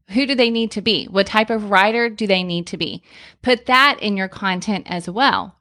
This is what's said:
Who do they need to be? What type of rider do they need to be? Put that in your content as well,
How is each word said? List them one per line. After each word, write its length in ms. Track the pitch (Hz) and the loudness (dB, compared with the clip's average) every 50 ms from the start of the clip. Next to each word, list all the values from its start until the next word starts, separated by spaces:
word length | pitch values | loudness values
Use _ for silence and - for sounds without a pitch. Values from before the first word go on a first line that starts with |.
| _ _ | _ _
Who 140 | 190 247 285 | -2 0 0
do 100 | 240 277 | 2 2
they 140 | 247 240 233 | 2 2 2
need 220 | 233 226 226 220 | 2 0 -2 -2
to 100 | - 214 | -4 -2
be? 240 | 185 233 208 147 - - | 0 0 0 0 -2 0
What 200 | 175 196 196 - | 0 0 0 2
type 220 | - 214 220 220 | 2 2 2 2
of 200 | 233 220 208 202 | -2 -4 -2 2
rider 400 | 202 190 196 214 226 233 233 233 | 4 4 4 4 2 2 0 -2
do 180 | 214 208 220 196 | -2 -2 0 0
they 160 | 190 185 180 | 0 0 0
need 220 | 180 175 170 175 - | -2 -4 -4 -4 -6
to 100 | - 165 | -6 -6
be? 260 | 170 - - 170 - _ - - - - - _ | -6 -6 -6 -10 -14 _ -20 -20 -20 -20 -20 _
Put 240 | - 254 254 240 - | 0 0 0 0 2
that 320 | - 254 254 277 285 277 - | 2 4 4 4 4 2 0
in 160 | - 214 202 | -2 -4 -2
your 140 | 190 190 190 | -2 -4 -6
content 580 | - - 202 190 185 185 - 220 208 180 - - | -6 -6 -4 -2 -2 -2 -2 -2 -4 -4 -4 -6
as 200 | 180 175 175 - | -6 -6 -6 -6
well, 500 | 175 226 269 269 190 - - 185 - _ | -2 0 2 2 2 0 -4 -8 -12 _